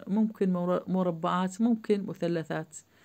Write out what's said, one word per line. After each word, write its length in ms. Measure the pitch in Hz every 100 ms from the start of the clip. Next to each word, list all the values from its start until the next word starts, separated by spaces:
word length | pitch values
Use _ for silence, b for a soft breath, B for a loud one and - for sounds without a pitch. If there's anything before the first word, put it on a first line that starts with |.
| -
ممكن 460 | 208 220 - 190
مر-، 380 | 180 180 180 -
مربعات، 720 | 185 180 165 175 180 185 185
ممكن 460 | 233 220 - 202 185
مثلثات، 720 | 165 170 170 156 160 156 - - b